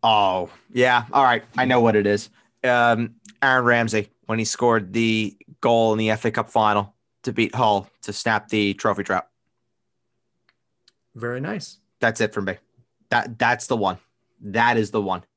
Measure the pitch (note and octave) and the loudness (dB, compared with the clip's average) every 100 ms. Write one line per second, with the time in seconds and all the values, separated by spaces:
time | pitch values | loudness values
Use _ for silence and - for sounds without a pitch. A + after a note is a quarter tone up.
0 | A#2 G#2+ G2 F#2 F2+ - _ B2 B2+ B2 | 4 2 2 0 -6 -12 _ 0 2 2
1 | A2+ C3+ C3 A#2+ - - B2+ B2+ A#2 G#2+ | 0 2 2 2 -4 -4 2 4 4 2
2 | G#2 G2+ - _ _ _ B2+ B2 A#2+ A2+ | 2 -2 -4 _ _ _ 0 2 2 2
3 | A#2 - - - C#3 C3 A#2+ A#2+ A2+ A2 | -2 -10 -20 -2 0 2 4 2 2 -2
4 | G#2 _ _ A2+ A2 - A#2+ A2+ F#2 A2 | -4 _ _ -4 -4 0 2 2 0 -2
5 | A2+ A2 G#2+ - _ - B2 A#2 A2+ A2 | 0 0 -4 -8 _ -4 0 2 2 2
6 | A2 A2 A#2 A2 A2 A#2 G#2+ G#2 G2+ _ | 0 -2 -2 -4 -4 0 2 0 -2 _
7 | _ _ - A#2 A2 A#2+ A#2 G2+ F#2+ _ | _ _ -8 -2 -2 0 0 0 -4 _
8 | - G2+ - G#2+ - A2 G2+ F#2+ A2+ G2 | -14 -8 -2 -4 -2 -2 -2 -2 -2 -4
9 | F#2+ F#2 - _ _ _ _ _ _ _ | -4 -4 -6 _ _ _ _ _ _ _
10 | _ _ _ _ _ _ _ _ _ _ | _ _ _ _ _ _ _ _ _ _
11 | _ A#2+ A#2 B2 D3+ G#3 - - _ _ | _ -12 -10 -8 -8 -10 -12 -20 _ _
12 | A#2 A2 G#2+ - G2 F2+ _ _ _ _ | -2 0 -4 -2 -8 -10 _ _ _ _
13 | _ A#2+ A#2 A#2 A#2+ A#2+ - A#2+ G2 F2+ | _ -4 -2 -2 0 0 -4 -4 -2 -6
14 | _ _ _ _ G2+ G2+ A#2 A#2 G#2+ A2+ | _ _ _ _ -8 0 2 2 0 -2
15 | G2 F2+ - | -4 -6 -10